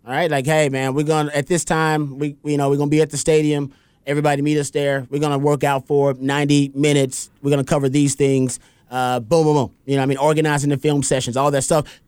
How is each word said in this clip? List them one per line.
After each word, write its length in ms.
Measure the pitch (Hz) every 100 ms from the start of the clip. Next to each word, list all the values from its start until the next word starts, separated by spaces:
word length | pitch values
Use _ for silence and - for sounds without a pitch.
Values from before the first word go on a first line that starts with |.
| 110
all 60 |
right? 180 | 139 175
Like, 160 | 143 131
"Hey, 220 | 156 147
man, 260 | 135 135
we're 100 | 135
gonna, 260 | 151 156 147
at 140 | 143 139
this 180 | 175
time, 540 | - 160 156 156 143 135
we, 180 | 147 143
you 120 | 147 143
know, 120 | 139
we're 80 | 143
gonna 140 | 147
be 100 | 151
at 100 | 156
the 60 | 147
stadium. 560 | - 156 151 147 139 _ _ _ -
Everybody 360 | 147 151 143
meet 160 | 147 151
us 120 | 139
there. 360 | 147 143 139 123
We're 100 | 143
gonna 180 | 151 139
work 260 | 147 147
out 220 | 143 139 135
for 280 | 143 139 131
ninety 520 | 135 143 143 143 139
minutes. 560 | 139 147 143 135 - - _
We're 80 | 139
gonna 140 | 143
cover 240 | 135 151 139
these 260 | 139 143
things." 440 | - 139 135 131 - _ _ _
Uh, 280 | 127 127 127
boom, 260 | 110 165
boom, 100 | 156
boom. 160 | 151 113 _ -
You 80 | 139
know 40 |
what 40 |
I 20 | 135
mean? 120 | 135
Organizing 520 | 147 156 156 143 147
the 60 | 143
film 260 | 151 147
sessions, 340 | 139 135 127 120
all 140 | 143
that 120 | 139
stuff. 220 | 131 160 143 -